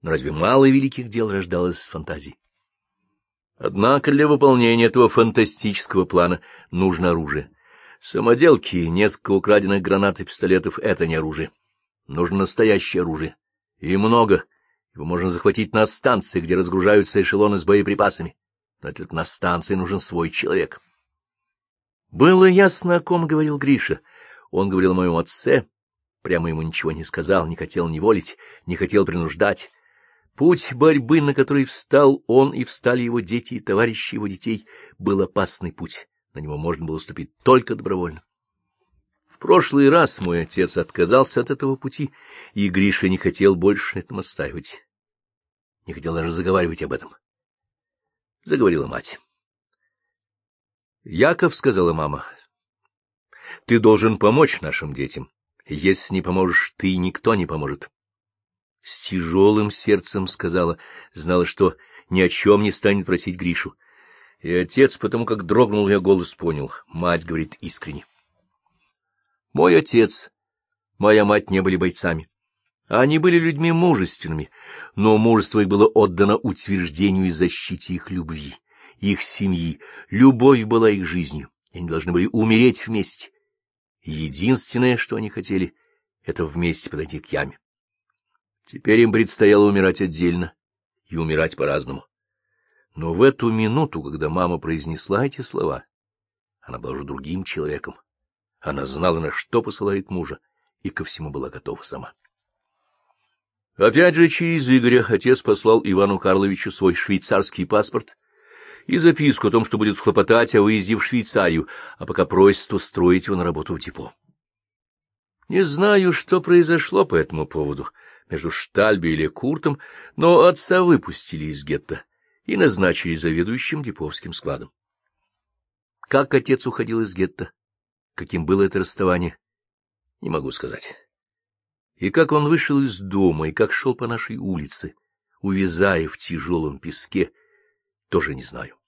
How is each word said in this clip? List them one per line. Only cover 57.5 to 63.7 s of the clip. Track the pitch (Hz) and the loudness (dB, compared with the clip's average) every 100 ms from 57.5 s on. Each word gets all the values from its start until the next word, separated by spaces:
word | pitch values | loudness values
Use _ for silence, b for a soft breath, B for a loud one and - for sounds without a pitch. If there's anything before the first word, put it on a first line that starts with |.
| 78 71 69 - _ _ _ _ _ _ _ _ _ | -6 -8 -10 -14 _ _ _ _ _ _ _ _ _
С | - - | -14 -12
тяжелым | - 95 82 90 101 107 104 | -8 -6 -2 4 4 4 -2
сердцем | - - 101 - 101 92 | -4 0 -2 -2 -8 -8
сказала, | - 90 90 85 82 B B B | -6 -4 -2 -2 -4 B B B
знала, | - 80 90 | -12 -2 0
что | 87 - 95 - b b b | 0 2 0 0 b b b
ни | 92 | 2
о | 90 | 2
чем | - 104 104 | 2 4 4
не | 104 | 4
станет | - 107 101 90 | 0 0 0 -2
просить | 87 - 90 | -4 -4 -6
Гришу. | 87 82 - | -4 -4 -8